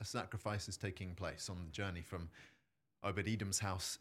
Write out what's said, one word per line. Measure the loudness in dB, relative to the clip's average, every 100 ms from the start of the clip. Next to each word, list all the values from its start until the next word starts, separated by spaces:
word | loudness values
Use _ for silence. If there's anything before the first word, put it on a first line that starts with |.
a |
sacrifice | -2 0 0 0 2 0 0
is | -2
taking | -2 0 -4
place | -2 -2 -2 -4
on | -4
the | -4
journey | -2 0 -2
from | -4 -4 -4 -8 -20 -20 _ _ _ -2
Obed-Edom's | 0 2 4 4 4 4
house | 4 2 0 -2